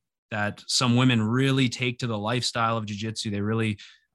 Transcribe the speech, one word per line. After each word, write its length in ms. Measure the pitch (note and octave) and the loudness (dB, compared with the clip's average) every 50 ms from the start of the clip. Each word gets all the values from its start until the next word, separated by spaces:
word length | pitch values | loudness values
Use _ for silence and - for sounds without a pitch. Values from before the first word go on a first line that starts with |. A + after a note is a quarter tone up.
| _ _ _ _ _ _ | _ _ _ _ _ _
that 320 | A2+ G#2 G#2 G#2 G2+ - - | -6 -4 -4 -4 -6 -8 -8
some 280 | - - - C3 A#2+ A#2 | -4 0 2 4 6 6
women 260 | B2 B2+ C3 B2 A2 | 6 6 6 4 4
really 480 | G#2+ G#2+ A#2 B2+ C3+ C3+ C3 C3+ C3 A#2+ | 2 2 0 2 2 2 2 2 2 0
take 300 | - - B2+ B2 B2 - | 0 -2 -4 -4 -4 -4
to 80 | C3 | -4
the 100 | A#2 A2+ | -4 -4
lifestyle 580 | G#2 G#2 A2 B2 B2 A#2 - - A#2+ A#2 A2+ A2+ | -4 -2 -2 -2 -2 -2 -4 -2 -2 0 0 0
of 120 | A2+ G#2+ | -2 -4
jiu-jitsu. 420 | G#2 G#2 G2+ A2 A2 G#2+ - - A2 | -6 -6 -6 -6 -6 -6 -6 -6 -4
They 120 | G2+ G2+ | -4 -2
really, 380 | G2+ G#2+ A2+ A2+ A2+ A2 G#2 - - - - _ _ _ | -2 0 0 0 0 0 -2 -4 -8 -18 -20 _ _ _